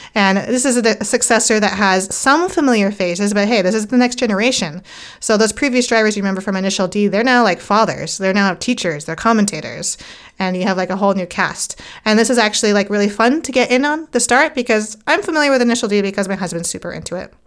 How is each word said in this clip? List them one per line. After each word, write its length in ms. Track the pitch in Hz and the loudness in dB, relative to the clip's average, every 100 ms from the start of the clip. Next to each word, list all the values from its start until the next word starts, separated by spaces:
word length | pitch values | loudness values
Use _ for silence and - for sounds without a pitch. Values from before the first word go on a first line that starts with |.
| - 220 | -6 0
And 240 | 196 190 | 2 2
this 260 | - 247 269 | 0 0 2
is 100 | 247 | 2
a, 200 | 226 220 | 2 0
a 60 | 208 | 0
successor 540 | 240 - 226 226 214 | 0 2 2 2 2
that 140 | 208 196 | 0 2
has 360 | 202 190 190 - | 2 2 0 -2
some 340 | 269 302 359 | 2 2 2
familiar 400 | 359 277 226 196 | 0 2 4 2
faces, 400 | 202 180 175 202 | 0 -2 0 0
but 140 | 208 202 | 2 2
hey, 140 | 233 | 2
this 140 | 180 220 | 2 0
is 120 | 214 | 0
the 100 | 247 | 2
next 180 | 247 247 | 2 0
generation. 640 | 240 196 240 254 170 160 - - - - | -2 0 0 0 -4 -8 -16 -20 -20 -8
So 180 | - 208 | 0 2
those 160 | 220 | 2
previous 320 | - 285 247 240 | 0 0 2 2
drivers 320 | 226 214 208 | 2 2 0
you 60 | |
remember 180 | 196 190 | -2 -4
from 140 | 196 190 | -4 -2
Initial 320 | 190 196 185 | -2 -2 -2
D, 200 | 208 202 | 0 0
they're 160 | 196 | 2
now, 200 | 254 247 | 2 4
like, 160 | 220 175 | 2 0
fathers. 580 | - 208 208 135 156 - | 0 0 0 -2 -8 -4
They're 160 | 190 | -2
now 220 | 196 196 175 | 2 0 0
teachers. 500 | - 247 180 147 156 | -2 -2 -2 -6 -8
They're 100 | 160 | -4
commentators. 840 | 226 220 202 - 120 - - - - - - - | 0 2 2 -2 -8 -8 -8 -10 -14 -20 -16 -6
And 180 | 190 180 | -4 -2
you 60 | |
have, 140 | 185 185 | -2 -2
like, 120 | 185 | -2
a 60 | 185 | 0
whole 160 | 202 | 0
new 140 | 190 175 | 0 -2
cast. 520 | - 180 - - - - - 220 | -2 -4 -4 -10 -12 -18 -8 0
And 120 | 214 | 2
this 140 | 226 | 4
is 80 | 240 | 4
actually, 340 | 208 208 214 | 2 2 2
like, 160 | 208 202 | 2 0
really 180 | 208 208 | 0 0
fun 340 | 202 226 302 | 2 2 2
to 80 | 320 | 0
get 180 | 254 240 | 0 2
in 160 | 254 294 | 2 0
on 220 | 302 320 | -2 -4
the 60 | 240 | -2
start 360 | 240 247 311 285 | 2 4 2 0
because 420 | 247 214 214 - - | 0 0 -2 -8 -2
I'm 160 | 330 | -2
familiar 300 | 392 320 285 | 0 0 2
with 100 | 269 | 2
Initial 260 | 240 233 220 | 2 0 0
D 120 | 208 | 0
because 260 | 196 196 190 | 0 -2 -4
my 80 | 190 | -4
husband's 340 | 180 170 170 | -6 -6 -8
super 220 | 185 175 | -8 -10
into 240 | - - 175 | -10 -10 -10
it. 160 | - _ | -12 _